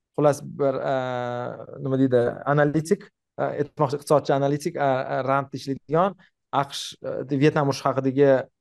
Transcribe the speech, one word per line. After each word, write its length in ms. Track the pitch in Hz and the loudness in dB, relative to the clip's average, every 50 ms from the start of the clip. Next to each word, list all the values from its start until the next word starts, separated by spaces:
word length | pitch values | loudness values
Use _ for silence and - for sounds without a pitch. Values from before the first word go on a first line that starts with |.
| _ _ _ - | _ _ _ 2
Xullas, 240 | 147 147 139 143 | 2 2 2 2
bir, 360 | 147 139 - - 139 139 131 - | -6 -12 -4 -2 -2 0 0 -2
e, 160 | 139 143 135 131 127 127 123 123 123 120 123 120 123 123 113 110 117 113 117 135 | -2 -2 -2 -2 -4 -4 -6 -6 -6 -6 -6 -6 -6 -8 -10 -12 -14 -16 -12 -8
nima 160 | 143 135 131 131 | -4 -2 2 2
deydi, 220 | 135 135 123 120 120 120 - - - | 4 4 4 4 2 2 -2 -4 -2
analitik, 640 | 139 143 147 147 147 143 156 151 160 202 - - - _ _ _ _ _ - | 0 2 4 4 2 2 -2 0 0 -2 -2 -2 -14 _ _ _ _ _ -4
e, 60 | 139 | -4
aytmoqchi, 560 | 139 - 147 143 - _ - 151 127 131 151 | -4 -2 -4 -6 -6 _ -2 -2 0 -2 -6
iqtisodchi 340 | - - 156 139 139 - 143 | 0 2 2 2 4 2 0
analitik, 420 | 139 139 139 147 147 - 175 156 | 2 2 0 0 -2 -4 -6 -4
e, 140 | 139 143 135 131 127 135 135 139 | -2 0 0 0 0 -2 -4 -4
e, 80 | 139 127 131 | -4 0 0
Rand 260 | 135 139 135 139 - 127 | 0 0 -2 -4 -10 -10
ishlaydigan, 600 | - 139 135 - - - 147 165 185 202 185 - _ _ _ _ _ _ | -8 -8 -8 -8 -4 -2 0 2 2 0 -2 -8 _ _ _ _ _ _
aqsh, 320 | - 135 139 - - - - - - _ | -2 -2 -2 -2 -6 -12 -12 -12 -14 _
e, 360 | - 131 - - 135 131 147 135 | -10 -8 -8 -8 -4 -4 0 2
Vyetnam 340 | 143 156 156 160 143 139 | 2 4 4 2 0 0
urushi 160 | 131 - - 143 | -2 0 0 0
haqidagi 400 | 123 135 131 135 127 139 143 139 135 127 - - _ _ | 0 0 -2 0 4 4 6 6 6 4 2 -6 _ _